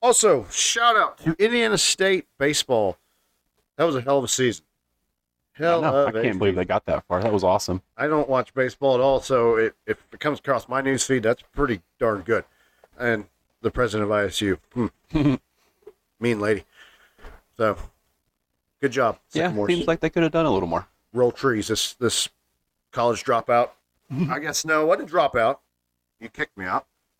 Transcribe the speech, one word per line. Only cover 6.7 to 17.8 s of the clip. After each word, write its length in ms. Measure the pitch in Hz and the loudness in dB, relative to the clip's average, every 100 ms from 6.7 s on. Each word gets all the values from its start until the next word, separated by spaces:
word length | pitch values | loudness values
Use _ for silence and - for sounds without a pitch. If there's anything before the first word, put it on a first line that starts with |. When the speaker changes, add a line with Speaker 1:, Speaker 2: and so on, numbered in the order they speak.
| 95 - | -2 -2
Speaker 2:
that 200 | 73 - | -4 -2
far. 140 | 90 | -2
That 100 | 110 | 0
was 100 | 104 | 0
awesome. 380 | 92 101 - 92 - - | 2 0 0 -6 -8 -6
Speaker 1:
I 100 | 143 | -2
don't 220 | 156 135 | 0 0
watch 240 | 127 120 | -2 -2
baseball 400 | 131 127 - 139 127 | -4 -4 -2 0 2
at 40 | |
all, 200 | 135 135 | 2 0
so 340 | - 131 117 113 | 0 2 2 2
it, 200 | 113 - - | 0 -2 -8
if 180 | 107 _ | -8 _
it 60 | - | -6
comes 200 | 151 143 | -4 -2
across 280 | - 123 - | -2 -2 -2
my 120 | 127 | -2
news 220 | 135 131 - | 0 0 0
feed, 180 | 131 | 0
that's 180 | 110 123 | 2 0
pretty 400 | _ - 143 101 - - | _ -4 -2 -2 -8 -4
darn 240 | 117 104 | -2 0
good. 220 | 90 110 - _ _ _ _ - | 0 -2 -2 _ _ _ _ -6
And 260 | 120 113 101 _ _ _ | -2 -2 -4 _ _ _
the 100 | 113 | -6
president 340 | 113 120 107 104 | -2 -2 -2 0
of 60 | |
I 140 | 107 101 | 0 -2
S 140 | - | -2
U. 180 | 104 90 _ | -2 -2 _
Hmm. 120 | 123 110 - _ | -4 -4 -6 _
Speaker 2:
<laughs> 220 | 156 143 127 _ _ _ _ - - _ - | 0 0 0 _ _ _ _ -20 -20 _ -6
Speaker 1:
Mean 200 | 117 110 | -2 0
lady. 260 | 101 104 - - - _ _ _ - - _ - | 0 -2 -4 -20 -20 _ _ _ -20 -20 _ -2
So, 220 | 110 92 | -2 -2